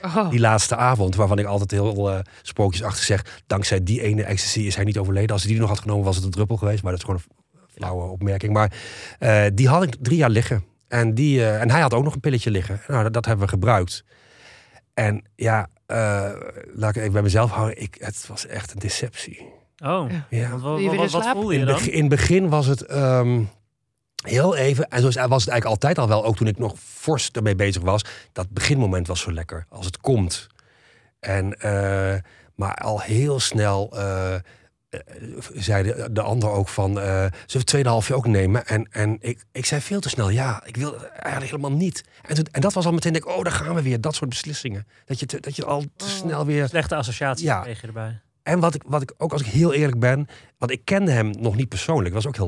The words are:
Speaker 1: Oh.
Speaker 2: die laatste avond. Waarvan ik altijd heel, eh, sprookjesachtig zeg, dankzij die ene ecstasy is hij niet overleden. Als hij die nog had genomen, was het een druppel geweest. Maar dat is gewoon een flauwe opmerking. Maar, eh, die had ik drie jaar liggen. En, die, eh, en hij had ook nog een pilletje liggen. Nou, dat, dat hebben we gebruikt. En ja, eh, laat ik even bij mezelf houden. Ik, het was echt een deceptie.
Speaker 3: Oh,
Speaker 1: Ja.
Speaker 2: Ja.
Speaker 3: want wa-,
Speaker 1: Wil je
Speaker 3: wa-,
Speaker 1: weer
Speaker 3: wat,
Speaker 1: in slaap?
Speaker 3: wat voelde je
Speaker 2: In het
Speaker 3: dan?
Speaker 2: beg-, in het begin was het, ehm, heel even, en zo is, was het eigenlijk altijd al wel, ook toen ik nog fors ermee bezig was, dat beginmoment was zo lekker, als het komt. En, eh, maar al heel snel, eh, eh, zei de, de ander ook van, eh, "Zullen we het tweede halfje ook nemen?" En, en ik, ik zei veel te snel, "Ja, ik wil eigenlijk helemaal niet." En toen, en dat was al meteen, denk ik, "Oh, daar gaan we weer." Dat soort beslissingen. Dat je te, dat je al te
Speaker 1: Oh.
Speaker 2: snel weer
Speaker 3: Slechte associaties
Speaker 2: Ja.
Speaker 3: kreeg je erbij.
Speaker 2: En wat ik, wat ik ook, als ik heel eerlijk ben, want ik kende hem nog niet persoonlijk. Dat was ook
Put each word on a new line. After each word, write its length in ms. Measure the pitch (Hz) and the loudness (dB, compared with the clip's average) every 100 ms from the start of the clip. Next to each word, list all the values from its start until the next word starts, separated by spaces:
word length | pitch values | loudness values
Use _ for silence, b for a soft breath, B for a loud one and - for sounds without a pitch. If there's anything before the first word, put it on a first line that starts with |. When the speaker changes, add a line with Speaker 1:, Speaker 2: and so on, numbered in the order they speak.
Speaker 1:
Oh. 280 | 185 190 190 | -4 0 2
Speaker 2:
die 100 | 120 | 4
laatste 360 | 113 110 - 113 | 6 4 2 2
avond. 380 | 123 123 92 90 | 2 4 2 2
Waarvan 220 | 98 101 | 2 2
ik 80 | 101 | 0
altijd 240 | 101 101 | -2 0
heel, 400 | 101 104 101 101 | 0 0 0 0
eh, 80 | 95 95 B | -2 -6 B
sprookjesachtig 640 | - - 101 87 - 98 | -8 0 0 0 -4 -2
zeg, 380 | - 95 - - - | 0 0 -2 -12 -4
dankzij 360 | 98 98 98 | -2 0 0
die 200 | 90 120 | 2 0
ene 200 | 110 107 | 0 0
ecstasy 360 | 101 101 - 113 | 0 -2 -2 -2
is 140 | 101 98 | -2 0
hij 80 | |
niet 140 | 98 104 | 0 0
overleden. 320 | 98 98 107 | 0 2 2
Als 120 | 104 | 0
hij 80 | 104 | 0
die 100 | 113 | 2
nog 80 | 107 | 2
had 120 | 104 | 0
genomen, 240 | 104 104 | 0 0
was 120 | 98 92 | 2 0
het 80 | |
een 60 | 95 | 0
druppel 260 | 90 104 107 | 0 0 0
geweest. 260 | 104 107 | 0 0
Maar 100 | 92 | -2
dat 80 | 90 | -4
is 60 | - | -4
gewoon 160 | 92 - _ _ | -6 -6 _ _
een 60 | _ _ | _ _
flauwe 280 | - 90 90 90 | -10 -6 -6 -6
opmerking. 420 | 92 98 98 107 | -4 -2 -2 2
Maar, 200 | 104 107 B B B B B | 4 2 B B B B B
eh, 260 | 117 107 104 | 4 6 6
die 140 | 101 127 | 6 6
had 140 | 165 | 6
ik 120 | 185 117 | 4 0
drie 160 | 127 165 | 0 4
jaar 120 | 131 | 4
liggen. 340 | 110 120 110 - _ - | 4 2 -2 -4 _ -4
En, 260 | 120 113 | 0 2
die, 260 | 110 147 135 | 2 2 4
eh, 200 | 110 107 | 2 2
en 100 | 117 | 4
hij 100 | 151 | 4
had 140 | 139 | 4
ook 100 | 120 | 2
nog 100 | 143 | 0
een 60 | 143 | 0
pilletje 300 | 151 123 117 | 0 0 0
liggen. 300 | 98 87 101 - | 0 -2 -6 -2
Nou, 140 | 131 | 0
dat, 100 | 110 | 0
dat 120 | 117 110 | 0 0
hebben 180 | 104 | 0
we 60 | 95 | 2
gebruikt. 540 | 98 107 107 87 - - B B B B B B B B | 2 4 4 2 -6 -16 B B B B B B B B
En 300 | - 107 107 - | -2 0 0 -6
ja, 340 | - 113 110 90 _ - | -4 0 0 -2 _ -6
eh, 440 | 113 107 101 98 101 - - - | -2 0 0 -2 -6 -14 -16 -14
laat 220 | - 107 104 | -4 -2 0
ik 60 | |
even 100 | 107 | 0
bij 100 | 104 | 2
mezelf 280 | 101 104 110 | 4 4 4
houden. 320 | - 110 - | 2 -2 -2
Ik, 140 | 107 - | -10 -12
het 260 | - 107 - | -12 -12 -12
was 180 | 101 - | -12 -10
echt 260 | - - | -10 -10
een 60 | 101 | -8
deceptie. 760 | 98 - 123 - - - - - _ - | -6 -4 -6 -8 -14 -14 -20 -20 _ -10
Speaker 3:
Oh, 260 | 143 185 135 | -4 -2 -2
Speaker 1:
Ja. 160 | 175 139 | -6 -4
Speaker 2:
Ja. 180 | 117 120 | -4 -4
Speaker 3:
want 120 | 127 | -4
wa-, 60 | 135 | -4
Speaker 1:
Wil 100 | 156 | -2
je 60 | |
Speaker 3:
wa-, 60 | 196 | 0
Speaker 1:
weer 60 | 190 | 0
Speaker 3:
wat, 80 | |
Speaker 1:
in 40 | 196 | 0
slaap? 120 | 170 | 0
Speaker 3:
wat 80 | 233 | 0
voelde 200 | 202 214 | -2 0
je 60 | 143 | 2
Speaker 2:
In 60 | 131 | 2
het 100 | 139 | 2
Speaker 3:
dan? 80 | |
Speaker 2:
beg-, 100 | 233 | 0
in 60 | 160 | 2
het 80 | 147 | 2
begin 400 | 143 - 185 185 | 4 4 4 4
was 180 | 151 135 | 2 2
het, 160 | 139 | 0
ehm, 600 | - 139 135 127 123 120 104 - _ _ _ _ _ - | -2 -2 2 4 4 2 -2 -6 _ _ _ _ _ -14
heel 320 | - 123 180 156 | -2 2 4 4
even, 320 | 135 131 156 | 2 2 0
en 100 | 123 | 2
zo 80 | 127 | 2
is, 60 | |
was 300 | 123 120 131 | 4 2 2
het 60 | 120 | 2
eigenlijk 120 | 120 | 0
altijd 340 | 117 107 139 175 | 0 0 2 2
al 100 | 110 | 2
wel, 160 | 107 | 2
ook 120 | 110 107 | 2 0
toen 100 | 110 | 0
ik 120 | 101 | 0
nog 160 | 113 - | -4 -6
fors 520 | - - - 139 - | -18 -8 -2 0 -2
ermee 260 | 120 107 98 | -2 0 2
bezig 260 | 101 87 | 0 0
was, 220 | 90 104 - B B | 0 0 -2 B B
dat 180 | - 92 | -10 -8
beginmoment 560 | 104 - 139 107 92 85 | -2 0 2 2 0 -2
was 140 | 87 | -6
zo 120 | - | -6
lekker, 340 | 82 80 82 - | -6 -8 -12 -14
als 180 | - 90 | -10 -10
het 120 | - | -4
komt. 480 | - 123 87 - - b b b b b b b | 0 2 2 -4 -12 b b b b b b b
En, 400 | - 98 95 101 | -4 -2 -2 -4
eh, 540 | 107 101 98 98 95 95 - b b | -2 0 0 0 0 -2 -6 b b
maar 200 | - 98 | -6 -6
al 260 | - - 104 | -4 -4 -4
heel 400 | - 110 147 135 | 0 0 2 0
snel, 560 | - 107 104 98 104 - | 0 2 2 0 -2 -4
eh, 360 | 98 95 92 | -4 -2 -2
eh, 60 | 92 - b b _ _ - - - - - - | -4 -8 b b _ _ -16 -14 -18 -16 -14 -14
zei 280 | 151 98 101 | -6 0 0
de, 260 | 95 - - | 0 -2 -4
de 80 | 110 | -4
ander 260 | 107 120 107 | -2 0 0
ook 180 | 101 98 | 0 -2
van, 320 | - 98 101 | 0 0 0
eh, 40 | 98 | -2
"Zullen 240 | 95 95 B B | 0 -2 B B
we 120 | 131 | -4
het 80 | 120 | 0
tweede 220 | 143 127 | 2 2
halfje 260 | 117 - | 2 0
ook 120 | 127 117 | 0 2
nemen?" 400 | 101 95 113 - | 4 4 2 0
En, 220 | 113 113 | -2 -2
en 260 | - 107 110 | -2 -2 -2
ik, 240 | 120 - _ | -6 -10 _
ik 140 | - 127 | -8 -4
zei 140 | 147 | -4
veel 200 | - 202 | -2 -4
te 80 | 151 | -4
snel, 220 | - 98 | -2 0
"Ja, 320 | 110 131 101 | 2 0 -4
ik 120 | - 117 | -8 -6
wil 240 | 147 - - | -6 -6 -14
eigenlijk 440 | - 156 135 135 | -12 -8 -6 -6
helemaal 220 | 147 139 | -6 -2
niet." 320 | 143 185 - - B | 0 0 -4 -12 B
En 120 | B | B
toen, 120 | 151 156 | -2 -2
en 100 | - | 0
dat 120 | 185 | 0
was 140 | 196 170 | 2 2
al 60 | |
meteen, 200 | 170 170 | 2 2
denk 120 | 160 | 0
ik, 60 | 165 185 | -2 -4
"Oh, 60 | |
daar 100 | 170 | -2
gaan 220 | - 151 | -2 -2
we 80 | 170 | -2
weer." 180 | 135 117 | 0 0
Dat 140 | 147 | -2
soort 160 | 151 131 | -4 -6
beslissingen. 560 | 120 151 143 131 98 104 b | -6 -8 -8 -8 -8 -12 b
Dat 160 | b 131 | b -8
je 60 | 127 | -8
te, 140 | 143 | -8
dat 160 | - 143 | -10 -8
je 80 | |
al 160 | 160 143 147 - | -4 -4 -6 -10
te 80 | |
Speaker 1:
Oh. 60 | 202 | -10
Speaker 2:
snel 360 | 196 175 147 151 | -6 -4 -2 0
weer 220 | 147 135 | 0 0
Speaker 3:
Slechte 260 | 165 143 151 | 0 -2 -2
associaties 480 | 117 117 139 135 160 | -4 -4 -2 -2 0
Speaker 2:
Ja. 140 | 101 | -2
Speaker 3:
kreeg 200 | 123 110 | -4 -10
je 60 | 113 | -12
erbij. 340 | 113 110 110 _ _ | -10 -10 -10 _ _
Speaker 2:
En 180 | - 175 | -2 2
wat 140 | 170 | 2
ik, 80 | 151 - | 0 -2
wat 160 | 147 | -4
ik 100 | 135 - | -4 -6
ook, 140 | 160 | -4
als 80 | 147 | -4
ik 60 | 117 | 0
heel 260 | 135 170 | 4 4
eerlijk 260 | 143 147 120 | 4 2 2
ben, 280 | 123 135 143 B B B | 2 2 -2 B B B
want 120 | 120 | -4
ik 80 | 127 | -4
kende 260 | - 196 190 | 0 0 2
hem 200 | 123 107 104 | 2 0 -2
nog 180 | 113 104 | -2 0
niet 120 | 131 | -2
persoonlijk. 460 | 95 - 160 87 | -4 -2 0 0
Dat 100 | 101 | -2
was 20 | 117 | -4
ook 100 | 123 | -2